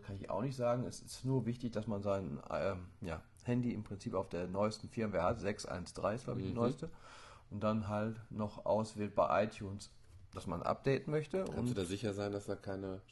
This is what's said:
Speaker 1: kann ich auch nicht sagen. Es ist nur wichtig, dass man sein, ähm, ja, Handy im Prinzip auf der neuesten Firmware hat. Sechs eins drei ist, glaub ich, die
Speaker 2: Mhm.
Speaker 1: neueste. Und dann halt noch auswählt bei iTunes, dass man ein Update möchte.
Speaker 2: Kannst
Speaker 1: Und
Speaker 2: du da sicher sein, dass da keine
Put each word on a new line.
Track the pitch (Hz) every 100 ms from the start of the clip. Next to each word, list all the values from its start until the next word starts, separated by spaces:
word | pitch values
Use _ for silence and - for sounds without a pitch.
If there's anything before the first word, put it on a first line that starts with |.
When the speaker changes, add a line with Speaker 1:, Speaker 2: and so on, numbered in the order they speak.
| -
Speaker 1:
kann | 98
ich | -
auch | 92
nicht | 131 131
sagen. | 120 123
Es | 104 -
ist | - -
nur | 131 131 110
wichtig, | 120 123
dass | - 107
man | 101
sein, | 101 98 87 73 -
ähm, | 80 90 92 90 -
ja, | 92 80 - -
Handy | - 123 120
im | 107
Prinzip | 107 98 120
auf | 98 95
der | 87 90
neuesten | 95 107 110 -
Firmware | - 110 92
hat. | 90 90
Sechs | 90 104 -
eins | 92 85
drei | - 90
ist, | 113
glaub | 131 101
ich, |
die | 95
Speaker 2:
Mhm. | 117
Speaker 1:
neueste. | 120 151 165 - - - - - -
Und | 101
dann | 107 110 101
halt | 104 110 110 107
noch | - 107 -
auswählt | - 104 113 - 104
bei | - 90 85
iTunes, | 110 - 101 104 - - - - -
dass | 98 95
man | 87
ein | -
Update | - - 135 -
möchte. | 151 147 190
Speaker 2:
Kannst | 185 -
Speaker 1:
Und | 120
Speaker 2:
du |
da | 120
sicher | 87 101 107
sein, | 98 101
dass | 101 104
da | 98
keine | - 98 98 95 -